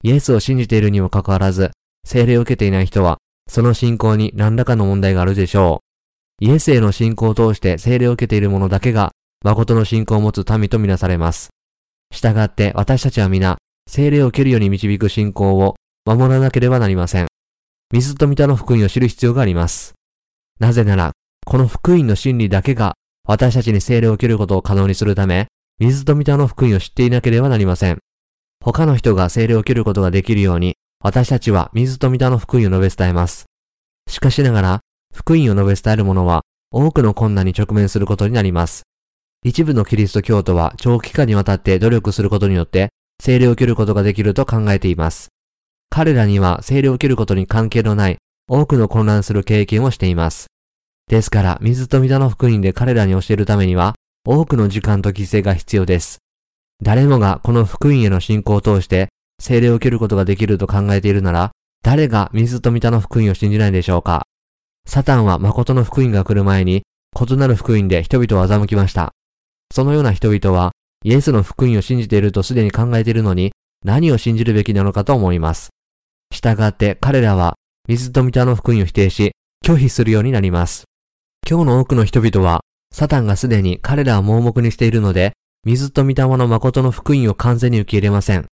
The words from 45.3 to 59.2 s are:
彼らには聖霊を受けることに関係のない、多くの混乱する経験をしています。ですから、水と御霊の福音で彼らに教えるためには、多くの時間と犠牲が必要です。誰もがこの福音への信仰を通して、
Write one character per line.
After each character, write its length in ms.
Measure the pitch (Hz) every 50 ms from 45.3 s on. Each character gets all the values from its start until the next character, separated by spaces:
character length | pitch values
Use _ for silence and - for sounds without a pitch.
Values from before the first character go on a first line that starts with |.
| _ _ _ _ _ _ _ _ _ _ _ _
彼 260 | - 156 160 160 147
ら 120 | 123 110
に 140 | 101 101 98
は 220 | 95 90 87 -
聖 200 | - - 131 139
霊 60 | 135 135
を 60 | 131
受 100 | 123 -
け 40 | 139
る 80 | 131
こ 80 | 117 110
と 80 | - 98
に 120 | 92 92
関 220 | - - 113 113 107
係 140 | - 117
の 120 | 107 107 104
な 160 | 104 101 92
い、 80 | 85 - _ _ _ _ _ -
多 180 | 127 139 151
く 100 | - 143
の 120 | 127 110 104
混 180 | - 110 110
乱 160 | 107 104 104
す 100 | 101 -
る 120 | 107 104 95
経 200 | - 107 104 104
験 200 | - 110 107 123
を 60 | 135
し 80 | 120 -
て 80 | -
い 80 | 92 90
ま 160 | 85 82 82
す。 180 | - - - - _ _ _ _ _ _ _ _ _ _ _ _
で 140 | 110 110
す 80 | 107 -
か 120 | - 107
ら、 160 | 98 90 87 -
水 260 | 107 110 123 127 131
と 140 | 123 - 131
御 80 | 131 127
霊 100 | 135 135
の 100 | 127 127
福 180 | 107 - 127
音 140 | 123 113 104
で 120 | 95 95
彼 200 | 92 - 120 127
ら 140 | 123 117 104
に 60 | 95
教 80 | 95 95 92 -
え 60 | 110
る 100 | 101 104
た 100 | - 107
め 100 | 104 95
に 100 | 92 90
は、 180 | 90 87 101 127 - _ _ _ _ _
多 180 | - 127 147 160
く 120 | - 147
の 120 | 117 107 101
時 140 | 95 107
間 180 | 98 107 104 98
と 80 | 95 104
犠 120 | 95 101
牲 200 | 101 92 - 104
が 120 | 95 101 95
必 220 | 87 - - -
要 100 | 101 92
で 140 | 87 90 87
す。 180 | 82 - - - _ _ _ _ _ _ _ _ _ _ _ _
誰 240 | 101 107 110 123 139
も 120 | 143 139 123
が 220 | 104 98 95 - -
こ 80 | 117
の 120 | 120 120 113
福 240 | 95 - - - 143
音 140 | 143 131
へ 80 | 113 101
の 100 | 95 92
信 220 | - - 110 107
仰 140 | 98 - 104
を 40 | 101
通 220 | - 110 104 95
し 60 | 90 -
て、 200 | - 92 95 - _ _